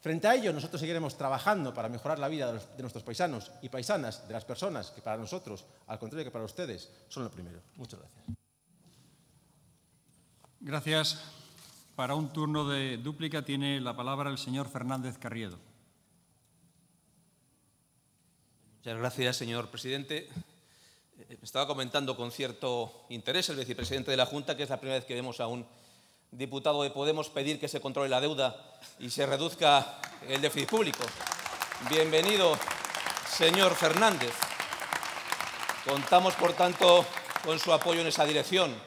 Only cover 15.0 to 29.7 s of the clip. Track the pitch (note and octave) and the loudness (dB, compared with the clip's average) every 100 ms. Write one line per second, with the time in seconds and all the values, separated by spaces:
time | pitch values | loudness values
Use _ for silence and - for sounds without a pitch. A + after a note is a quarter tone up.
15 | B2+ A#2 A#2 A2+ G#2+ F2 - _ _ _ | -6 -8 -10 -8 -8 -10 -18 _ _ _
16 | _ _ _ _ _ _ _ _ _ _ | _ _ _ _ _ _ _ _ _ _
17 | _ _ _ _ _ _ _ _ _ _ | _ _ _ _ _ _ _ _ _ _
18 | _ _ _ _ _ _ _ _ A#2+ A2+ | _ _ _ _ _ _ _ _ -10 -4
19 | B2 B2 B2+ B2 A#2+ A#2 A2 A#2 C3 C#3 | -4 0 -2 -2 -4 -6 -6 -10 -6 -6
20 | C#3 D#3 D#3+ - - _ _ _ - _ | -6 -8 -8 -14 -14 _ _ _ -20 _
21 | _ - - A#2+ A2 C3 C#3 C3+ B2+ D3 | _ -20 -20 -18 -6 -2 -2 -2 -2 -2
22 | C3+ B2 A#2+ A#2+ C3 A#2 C3+ A#2+ A#2 - | -2 -4 -6 -4 -6 -4 -4 -2 -4 -10
23 | - A#2 - E3 F3 C#3+ B2 B2 A#2+ C#3 | -14 -8 -2 -2 -2 -4 -6 -6 -4 -4
24 | B2 C3 B2 C#3+ C#3+ C#3+ C#3 C3 C3+ C3 | -2 2 2 0 -4 -4 -4 -6 -4 -4
25 | A#2+ B2 B2+ A#2 A#2 B2 A#2 - - - | -4 -6 -6 -6 -6 -6 -10 -20 -20 -20
26 | _ _ _ B2 C3 C3+ D#3 D3 C#3+ C#3 | _ _ _ -10 -8 -2 0 2 0 0
27 | C#3+ D#3 D3+ - C#3 D3+ - C#3+ C#3 C3 | 0 0 -2 -2 -2 -2 -4 -4 -4 -2
28 | C#3 B2+ C#3+ D3 C3 A#2+ - - - - | 2 2 2 2 0 -2 -18 -20 -20 -12
29 | B2 C3 C#3 C#3 E3 E3 D#3 | -8 -2 0 2 -2 4 6